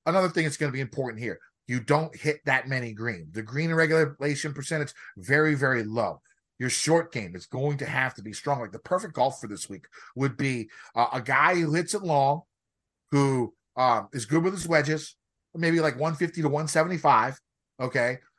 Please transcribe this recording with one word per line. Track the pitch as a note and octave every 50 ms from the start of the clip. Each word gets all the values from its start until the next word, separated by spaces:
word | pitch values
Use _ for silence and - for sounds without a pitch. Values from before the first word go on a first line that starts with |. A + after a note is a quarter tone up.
| -
another | D#3+ F3 F#3+ F#3
thing | F3 - F3 D#3+
that's | D3 C#3
gonna | - D3+ C#3+ B2+
be | C3+
important | C3+ A#2+ - C#3+ C3 A#2+ A2 A2 A#2+
here, | G#2+ E2 - _ _ _ _ _
you | - B2 B2
don't | G#2+ - D3 D#3 D#3+ D#3 -
hit | - - D3+ D3 - -
that | C#3+ C3 C3 B2+
many | C3 C3+ B2+ A#2+ A#2
green. | G#2+ G#2 A2+ A#2+ G#2 F2 D#2+ D2+
The | E2+ A2
green | G#2+ G#2+ B2+ D3 E3 E3 E3
regulation | E3 D#3+ D3+ D#3+ D#3+ D#3 C#3 C#3+ - C#3 D3 C#3+ C#3+ - D3+ C#3
percentage, | C#3+ C3 - E3 D3+ D3 - - - - - -
very, | G2 F2+ G#2+ C#3 D3+ D#3 D#3 D3
very | C3+ C#3 C3 C3 A#2 G#2+
low. | G#2 A2 A#2 G#2+ F2+ E2 - _ _ _ _ _ _ _ -
Your | B2+ B2
short | - - - D3+ E3 E3+ E3 E3+ -
game | B2 G2+ F2 F2
is | F2+ -
going | - - B2+ C#3 D3 D3
to | C3+ C3
have | - - B2+ C3 B2 -
to | -
be | G2 G#2+ G2+
strong. | - - D3 C#3+ B2+
Like, | A#2 F#2+ -
the | -
perfect | - - F3+ F#3+ A3+ F3 -
golf | C3 B2 C3 C3 -
for | -
this | G#2 G2+ F#2+ - -
week | G2 F2 - - - - - - -
would | B2+ C3+ C3+ A2
be, | - C3+ C3+ B2+ A#2+ G#2+ - - - - - -
uh, | A#2 A#2+ - B2+
a | C3
guy | A2 C3+ C3 C3+ D3+ F3+ F#3
who | F3 E3 D3+ D3+
hits | F3 E3+ - -
it | G3+ G3
long, | E3+ D3 C#3 C3+ C#3 D3 E3+ - _ _ _ _ _ _ _ _ _ _ _ _ -
who, | C#3+ C#3+ C#3 C#3 C3+ B2+ A#2 - - _ _ _ -
um, | B2+ B2+ B2+ A#2 G#2+ G2+ -
is | - B2+ A2
good | G#2+ D3 E3+ E3+
with | F#3+ G3+
his | F3+ D#3
wedges, | E3 E3+ D3+ C#3 D3 D#3 D3+ D3+ - - _ _ _ _ _ _ _ -
maybe, | E3 E3+ E3 E3 E3
like, | D#3 D3+ B2
one | B2 D3+ D#3+ D#3+
fifty | C#3 F3 E3 - E3+
to | D#3 C#3+
one | C#3+ D3 D#3+
seventy-five, | D3 - D#3+ D#3+ F3 F#3 D3+ - D3 B2+ A2 A2+ C3+ C3+ - _ _ _ _ _ _ _ -
okay? | C3 B2 - C3 A#2+ B2 B2+ C3 _ _ _